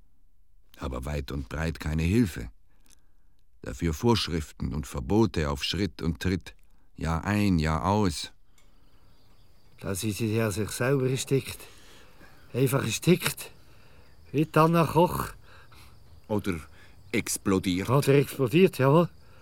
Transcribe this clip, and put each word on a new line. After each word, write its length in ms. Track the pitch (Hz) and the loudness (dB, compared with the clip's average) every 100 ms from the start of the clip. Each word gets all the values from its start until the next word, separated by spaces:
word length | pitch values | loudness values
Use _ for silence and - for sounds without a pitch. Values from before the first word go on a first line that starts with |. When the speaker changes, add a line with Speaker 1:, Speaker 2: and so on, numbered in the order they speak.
| - - - - - - - - | -20 -20 -20 -20 -20 -20 -20 -10
Speaker 1:
Aber 240 | 71 62 69 | -8 -6 -4
weit 260 | 73 67 | -6 -4
und 160 | 69 67 | -8 -6
breit 320 | 71 82 78 | -4 -4 -4
keine 220 | 78 78 | -4 0
Hilfe. 480 | 80 110 101 62 55 - - - - - - - - - - - | 2 2 2 -2 -12 -14 -20 -20 -20 -20 -20 -20 -20 -20 -20 -16
Dafür 320 | - - 85 | -14 -4 -2
Vorschriften 800 | 78 120 110 - 82 78 - - | 0 2 2 0 -4 -6 -8 -6
und 140 | 71 - | -6 -8
Verbote 640 | 71 64 104 113 87 73 | -8 0 2 2 0 -2
auf 120 | 69 | -4
Schritt 380 | - 82 98 - | -4 -4 -6 -4
und 180 | 82 82 | -6 -4
Tritt, 360 | 92 90 - - - - - - | -4 -4 -6 -20 -20 -20 -20 -8
Jahr 260 | 80 82 | -4 -4
ein, 360 | - 104 101 87 | -2 0 2 2
Jahr 260 | 78 78 80 | 2 0 0
aus. 460 | 104 98 - - - - - - - - - - - - - - - - - | 2 0 -2 -10 -16 -20 -20 -20 -20 -20 -20 -20 -20 -20 -20 -20 -20 -20 -10
Speaker 2:
Da 140 | 95 | -8
sind 220 | 98 113 95 | -4 -4 -2
sie 180 | 113 110 | 0 0
ja 140 | 113 | 0
sich 220 | 98 98 | -2 -4
selber 360 | - 123 143 127 | -2 0 0 0
erstickt. 520 | 131 - 139 - - - - - - - - - - - | -2 0 -2 -2 -12 -16 -20 -20 -20 -20 -20 -20 -20 -8
Einfach 300 | 120 135 - | 0 2 2
erstickt. 680 | - - - 180 - - - - - - - - - - - | -2 0 2 2 0 -6 -14 -18 -20 -20 -20 -20 -20 -20 -4
Wie 160 | 139 160 | -2 2
Anna 340 | 156 160 170 147 | 6 6 4 4
Koch. 400 | 156 180 135 - - - - - - - - - - - | 4 2 2 -6 -10 -20 -20 -20 -20 -20 -20 -20 -16 -6
Speaker 1:
Oder 320 | 104 98 82 - - - - - | -4 -2 -6 -8 -20 -20 -20 -6
explodiert. 800 | 107 - - 101 95 95 90 98 | -4 -4 -4 0 2 2 -2 2
Speaker 2:
Oder 260 | 139 139 139 | 2 4 4
explodiert, 640 | 131 - 127 160 185 - | 2 -2 2 4 4 4
jawohl. 300 | 135 156 165 - - - | 4 6 4 -2 -20 -20